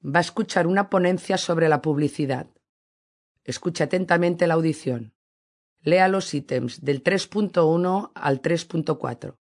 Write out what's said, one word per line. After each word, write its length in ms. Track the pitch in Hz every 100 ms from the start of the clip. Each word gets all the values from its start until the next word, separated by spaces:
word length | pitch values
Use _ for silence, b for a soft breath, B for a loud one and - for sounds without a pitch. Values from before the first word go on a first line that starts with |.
Va 140 | 147 143
a 40 |
escuchar 440 | - - 220 - 165
una 240 | 190 196
ponencia 480 | 196 180 180 - 190
sobre 300 | - 165 160
la 120 | 147
publicidad. 680 | 156 143 147 - 143 131 - _ _ _ _ _ _ _ _ _
Escuche 400 | - 127 180 165
atentamente 640 | 151 180 180 170 175 175 175
la 60 |
audición. 600 | 165 160 151 - 120 110 _ _ _ _ _ _ _
Lea 280 | - 180 185
los 260 | 190 185
ítems 480 | 143 139 131 123 -
del 220 | 139 139
tres 240 | 151 190 -
punto 400 | 208 208 - 160
uno 420 | 170 180 190 208 -
al 240 | 143 135
tres 240 | - 170
punto 340 | - 170 151 151
cuatro. 400 | 131 120 - -